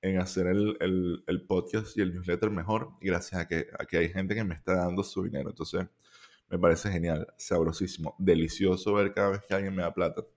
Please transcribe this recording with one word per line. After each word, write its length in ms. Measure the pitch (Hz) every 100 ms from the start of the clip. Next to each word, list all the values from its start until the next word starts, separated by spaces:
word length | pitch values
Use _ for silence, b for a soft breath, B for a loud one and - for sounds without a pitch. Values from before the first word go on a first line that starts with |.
en 180 | 95 95
hacer 260 | 92 - 90
el, 300 | 95 104 107
el, 460 | 90 92 90 85 -
el 200 | 90 -
podcast 500 | 92 87 110 107 -
y 40 |
el 120 | 95
newsletter 340 | 90 90 87 107
mejor, 420 | 101 85 110 - -
gracias 400 | 95 87 - 92
a 80 | 82
que, 180 | 85 - -
a 100 | -
que 100 | 85
hay 100 | 82
gente 260 | 92 95 104
que 80 |
me 100 | 107
está 220 | 82 - 92
dando 260 | 87 90
su 220 | 98 -
dinero". 260 | 90 69 69
Entonces, 380 | - 80 87 90 _ B B B B _
me 100 | 90
parece 320 | 87 82 104
genial, 340 | 90 85 78 - _
sabrosísimo, 760 | - 87 82 80 92 - 78 -
delicioso 760 | 95 82 80 - 98 92 104
ver 180 | 104 98
cada 180 | 98 101
vez 120 | 98 -
que 60 |
alguien 200 | 98 98
me 80 | 95
da 100 | 85
plata. 320 | 85 85 82 -